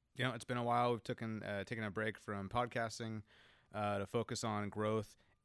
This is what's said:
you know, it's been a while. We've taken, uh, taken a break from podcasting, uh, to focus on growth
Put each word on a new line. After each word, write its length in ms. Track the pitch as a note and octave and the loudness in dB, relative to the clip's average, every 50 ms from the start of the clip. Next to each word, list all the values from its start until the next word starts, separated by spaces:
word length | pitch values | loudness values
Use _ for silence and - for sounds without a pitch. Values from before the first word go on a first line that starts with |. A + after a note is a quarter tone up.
| _ _ _ | _ _ _
you 80 | - B2 | 0 0
know, 80 | C3 A#2 | 0 0
it's 100 | A#2 - | -2 -4
been 120 | - B2 | -2 0
a 60 | B2 A#2+ | 0 2
while. 280 | A#2+ A#2+ A#2+ A#2+ B2 | 4 4 6 6 4
We've 120 | A#2+ A2 - | 4 2 0
taken, 400 | - A#2+ - A#2+ A2+ A2 G#2 - | -4 -4 -2 -2 -2 -2 -2 -2
uh, 200 | G2+ G2+ G2+ F#2+ | -2 -2 -2 -2
taken 180 | - B2 A2+ A2 | -2 -2 -2 -2
a 80 | G#2 | -2
break 260 | E2+ A2 A2 A2 G#2 | 0 0 0 0 -2
from 320 | - - A2 G#2 G2 G2 F#2+ | -2 -4 -4 -4 -4 -2 0
podcasting, 720 | - A#2+ B2 A#2 - A#2+ A#2 A2 - - A#2 A2 A2 G#2+ - - - - - - - _ _ - - | 0 0 0 0 0 0 -2 -2 -2 -4 -4 -4 -4 -6 -8 -10 -16 -20 -20 -20 -20 _ _ -8 -4
uh, 240 | G#2+ G#2 G2+ G2+ G2 | 0 0 2 2 0
to 60 | G2 | 0
focus 380 | - - A#2 A2 - A#2+ - A#2+ | 0 0 -2 0 -2 -2 -2 0
on 260 | A2 G#2 G#2 G2+ G2+ | 0 0 0 -2 -2
growth 460 | - G#2 G#2+ G#2+ A2 A2 G#2 - - - _ _ _ _ | 0 0 2 2 2 2 0 -4 -10 -20 _ _ _ _